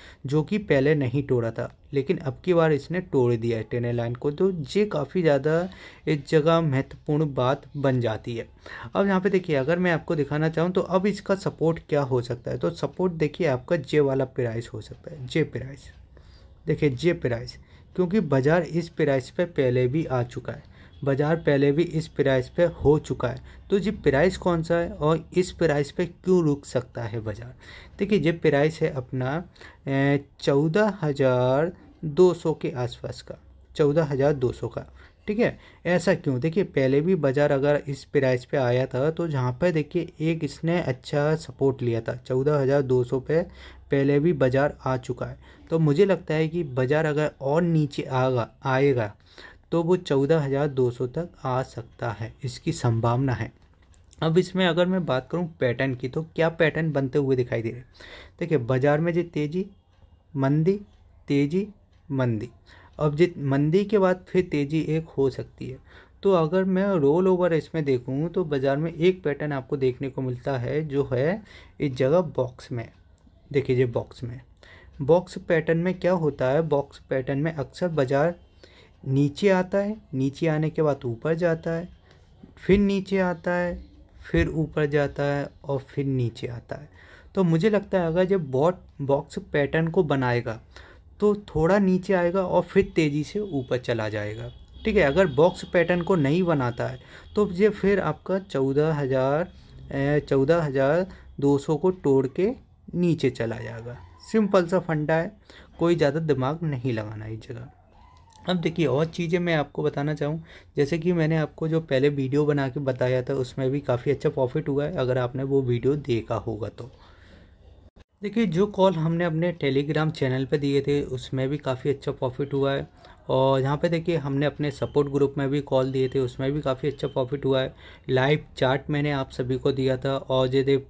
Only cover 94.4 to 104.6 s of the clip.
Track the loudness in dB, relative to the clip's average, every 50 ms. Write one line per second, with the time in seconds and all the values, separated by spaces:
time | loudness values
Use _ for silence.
94.4 | -12 -14 -16 -18 -20 -20 -14 -6 -4 0 2 4 4 4 4 4 2 2 4 4
95.4 | 4 4 4 0 -8 -2 0 2 2 2 2 0 0 0 2 2 2 2 2 2
96.4 | 2 2 2 0 0 -2 -2 -4 -6 -6 -8 -10 -16 -20 -20 -20 -18 -8 -2 0
97.4 | 0 0 0 2 2 2 2 2 0 0 2 2 0 -2 -4 -6 -4 -4 -4 -4
98.4 | -4 -4 -2 0 0 0 2 2 2 2 0 0 -2 0 0 0 2 2 0 0
99.4 | -2 -4 -8 -20 -20 -20 -20 -20 -14 -8 -4 -2 0 2 2 0 0 2 2 2
100.4 | 4 4 4 2 2 0 0 2 2 2 2 2 0 -2 -6 -16 -20 -20 -8 -2
101.4 | 2 2 2 2 2 0 -2 0 0 0 -2 0 0 2 2 2 2 0 -2 -2
102.4 | -2 -2 -2 -4 -10 _ _ _ _ -10 -4 0 2 2 2 2 0 -2 -2 -2
103.4 | -4 -6 -6 -8 -10 -12 -12 -12 -12 -12 -14 -16 -18 -20 -20 -20 -10 -2 0 2
104.4 | 2 4 4 2